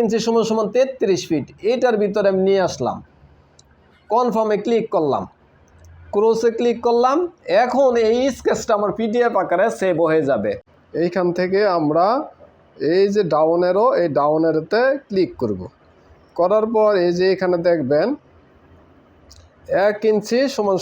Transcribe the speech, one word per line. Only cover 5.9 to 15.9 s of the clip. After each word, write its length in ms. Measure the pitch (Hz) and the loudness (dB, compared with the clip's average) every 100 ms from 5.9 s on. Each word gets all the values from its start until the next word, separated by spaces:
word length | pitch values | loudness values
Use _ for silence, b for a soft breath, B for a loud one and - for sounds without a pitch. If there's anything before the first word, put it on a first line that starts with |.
| - - | -20 -8
ক্রসে 360 | 202 226 226 233 226 | 0 0 2 0 0
ক্লিক 200 | 240 233 240 | 0 0 0
করলাম। 320 | 233 254 285 349 - - 185 | 2 2 0 -2 -6 -2 0
এখন 280 | 240 247 269 233 220 | 2 2 2 2 2
এই 120 | 240 269 240 | 2 0 -2
স্কেচটা 360 | - 226 - 208 | -2 -2 0 0
আমার 140 | 208 196 | 0 -2
পিডিএফ 360 | 226 240 240 196 | -2 0 0 0
আকারে 240 | 170 175 220 226 | 0 0 0 0
সেভ 160 | 190 160 165 | -2 0 2
হয়ে 120 | 160 135 | 2 0
যাবে। 220 | 123 104 95 - _ _ | 0 -2 -6 -10 _ _
এইখান 340 | - 170 185 175 175 | -4 -2 0 -2 -2
থেকে 220 | 180 190 208 170 | -2 0 2 0
আমরা 280 | 151 160 190 262 311 - - _ _ - | 0 2 2 0 -4 -14 -20 _ _ -6
এই 280 | 143 180 202 | 0 2 2
যে 80 | 208 175 | 0 0
ডাউন 260 | 151 160 170 | 2 2 2
অ্যারো, 220 | 180 185 240 175 | 2 2 2 2
এই 60 | 170 143 | 0 0
ডাউন 220 | 143 156 165 | 0 2 0
অ্যারোতে 360 | 156 160 214 262 277 - | 0 -2 0 0 -2 -4
ক্লিক 220 | 196 175 - | -2 -2 -2
করব। 180 | 117 95 90 - _ | -6 -4 -10 -18 _